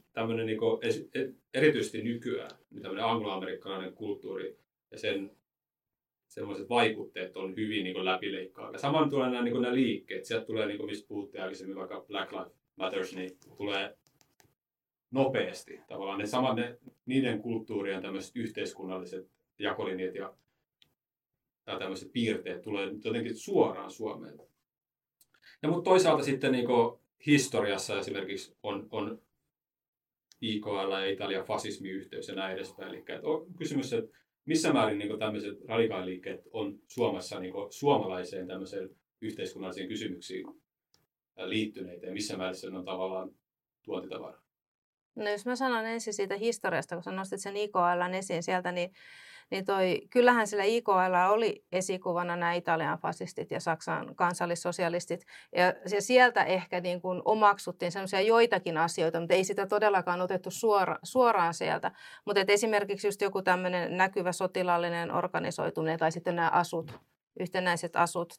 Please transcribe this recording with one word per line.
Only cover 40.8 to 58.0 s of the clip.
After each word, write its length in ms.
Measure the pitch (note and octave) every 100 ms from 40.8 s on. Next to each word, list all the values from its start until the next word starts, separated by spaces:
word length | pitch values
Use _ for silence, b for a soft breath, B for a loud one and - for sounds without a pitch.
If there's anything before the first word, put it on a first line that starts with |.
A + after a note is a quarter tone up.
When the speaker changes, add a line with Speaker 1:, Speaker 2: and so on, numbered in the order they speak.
| _ _ _ _ _ -
Speaker 1:
ää, 120 | F#2
liittyneitä 560 | A2 G#2+ - F2+ F2
ja 80 | F#2
missä 240 | G2+ - F#2
määrin 180 | F#2
se 120 | F#2 F2+
on 180 | F#2
tavallaan 460 | F2+ F#2 F#2+ F#2+ F#2 _ _ _ _ _
tuontitavaraa? 600 | - F#2 - - - - _ _ _ _ _ _ _
Speaker 2:
No 140 | - G#3
jos 160 | G#3
mä 100 | A#3
sanon 300 | B3 C4 A#3
ensin 280 | A3 A3+ A3
siitä 220 | G3+ G3
historiasta, 600 | G3 A3+ A3+ G3 D#3+ D#3+
kun 80 | F3
sä 80 | F#3+
nostit 300 | F#3+ F#3+ G3
sen 160 | G3 G3+
I 100 | G#3
K 80 |
L:n 380 | G3 F3 F3 F3+
esiin 300 | F#3 F#3 E3+
sieltä, 280 | E3+ F#3 F3+
niin, 220 | F3+ F3+ B B B B B B
niin 140 | G3
toi, 360 | G3 G3 F#3 - -
kyllähän 380 | B3 B3 A#3+ G#3
sillä 160 | G#3
I 180 | G3+ A#3
K 60 | A3+
L 440 | F#3 F#3 F3+ F#3
oli 320 | G#3+ A3 - _
esikuvana 640 | F#3 F#3 F#3 F#3 E3+ F3
nämä 180 | F3 E3+
Italian 440 | F3 F3 E3 D3+ D#3
fasistit 540 | - E3 F3 - -
ja 80 | E3
Saksan 560 | E3+ D#3+ - D#3+ -
kansallissosialistit. 1120 | - F3+ F3 F3 E3+ F3+ E3+ E3+ F3 - E3+ - B B
Ja, 180 | - F3+ - F#3
ja 100 | G3+
sieltä 420 | G3 B3 B3 A#3
ehkä 380 | E3 F#3 E3+ F3+
niin 200 | F3 F3+
kuin 200 | F#3 F3+
omaksuttiin 640 | - A3 G#3 G3+ - - F3
semmoisia 300 | F#3+